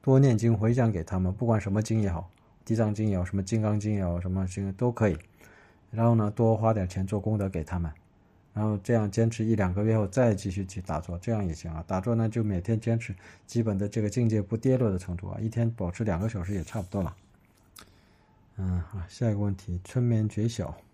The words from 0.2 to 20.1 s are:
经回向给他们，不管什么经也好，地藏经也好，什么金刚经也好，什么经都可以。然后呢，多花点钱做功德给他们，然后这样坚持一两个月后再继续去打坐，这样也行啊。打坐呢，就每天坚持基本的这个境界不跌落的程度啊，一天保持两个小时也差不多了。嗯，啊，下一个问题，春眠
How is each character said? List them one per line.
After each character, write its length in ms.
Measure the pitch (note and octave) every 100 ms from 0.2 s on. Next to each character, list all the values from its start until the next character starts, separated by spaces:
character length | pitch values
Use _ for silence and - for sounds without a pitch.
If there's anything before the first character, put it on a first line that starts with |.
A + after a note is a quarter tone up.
| C#3 A2+
经 180 | A#2 A2
回 160 | A2
向 180 | A#2+ A#2
给 140 | G2
他 140 | D#2+ F#2
们， 120 | F#2
不 140 | G2+
管 160 | A#2 A2
什 100 | G2+
么 120 | G2+
经 180 | A2 A2+
也 80 | G2+
好， 200 | F2 F2+ _ _ _
地 100 | -
藏 200 | A2+ A2
经 160 | G#2 G#2+
也 80 | F#2+
好， 40 |
什 140 | F#2 G2
么 60 |
金 180 | G2 A2+
刚 180 | G#2+ G#2
经 140 | G#2+
也 100 | G#2
好， 160 | F#2 F2
什 120 | F#2
么 160 | F#2 F#2+
经 260 | F#2 G2
都 180 | F#2+ B2
可 160 | A#2+ A2
以。 120 | D#2 - _ - - - _ _
然 160 | G#2+ A#2
后 80 |
呢， 180 | A#2 G#2
多 220 | G#2+ A2+ A2
花 160 | A2+
点 160 | A2 F2+
钱 180 | G2 F#2+
做 140 | G#2
功 160 | G#2 A2
德 100 | F#2+
给 160 | F2
他 160 | D#2 F2+
们， 140 | E2 - _ _ _ _ _
然 100 | -
后 140 | G#2+ G#2
这 120 | G2
样 160 | A#2 G#2
坚 200 | G2 A2+
持 140 | A2+
一 100 | A2
两 180 | G#2+ F#2
个 120 | F#2
月 140 | A2 A2
后 80 | G2
再 280 | C3 B2
继 160 | G2 G2+
续 140 | F#2
去 160 | F#2+ -
打 180 | F#2 D#2
坐， 200 | E2+ F2
这 120 | -
样 160 | A2 F#2+
也 60 |
行 180 | D#2 E2+
啊。 140 | D#2+ E2+
打 140 | F#2
坐 140 | G#2+
呢， 120 | A#2 A2+
就 160 | A#2
每 160 | G#2+ F#2
天 220 | F2+ A2+
坚 180 | A2+ A2+
持 160 | - F#2+ - - _
基 160 | A#2
本 140 | A2 G2
的 100 | G2+
这 140 | A2+
个 80 | G#2+
境 180 | A2 A#2
界 140 | A2
不 160 | G2 A2+
跌 220 | C3 C3
落 120 | A#2+
的 80 | F#2
程 160 | F2+
度 140 | F2 F#2
啊， 100 | F#2+
一 80 | A2
天 240 | A#2 A#2
保 180 | A#2 F#2
持 140 | -
两 140 | A2 E2
个 80 | G#2+
小 160 | G2+
时 120 | F2
也 100 | G2+
差 160 | - A2
不 80 | F#2
多 140 | G#2
了。 120 | F#2 - _ _ _ _ _ - - _ _ _ _ _ _ -
嗯， 240 | F#2 F2+ E2+
啊， 100 | F#2+ E2+
下 200 | - A#2
一 40 |
个 40 | G2+
问 160 | G2+
题， 240 | F#2+ - F2
春 180 | - B2+
眠 240 | B2